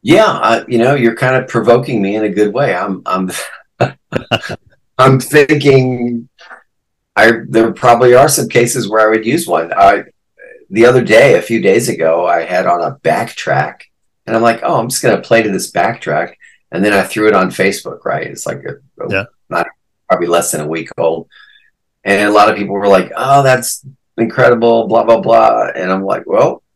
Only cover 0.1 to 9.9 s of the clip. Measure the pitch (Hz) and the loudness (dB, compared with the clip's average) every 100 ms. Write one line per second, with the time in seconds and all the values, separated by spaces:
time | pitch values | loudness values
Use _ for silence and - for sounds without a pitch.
0.1 | 185 208 - - 113 - 120 127 143 117 | 2 2 0 -2 -2 -2 0 0 2 0
1.1 | 113 127 131 127 120 107 120 139 113 98 | 0 -2 -2 -2 -2 2 2 0 -4 -2
2.1 | 107 107 95 104 117 143 90 98 92 - | -2 -2 0 0 0 -2 -2 -6 -8 -6
3.1 | 92 92 - - - _ _ - - _ | -4 -4 -8 -14 -18 _ _ -4 -4 _
4.1 | 117 - 117 - - _ _ _ - 131 | -10 -8 -12 -10 -14 _ _ _ 2 2
5.1 | 131 - 147 139 147 139 135 127 123 120 | 2 2 2 4 2 4 4 2 -2 -4
6.1 | 117 120 _ - - _ _ _ _ _ | -6 -10 _ -20 -20 _ _ _ _ _
7.1 | 104 113 113 101 - - - 123 117 123 | 2 2 2 -2 0 0 0 2 4 6
8.1 | 123 - - 135 123 120 127 101 110 107 | 6 4 2 0 0 0 -2 -2 0 2
9.1 | 110 110 165 - 80 82 87 92 | 0 0 -2 -2 -4 -2 2 2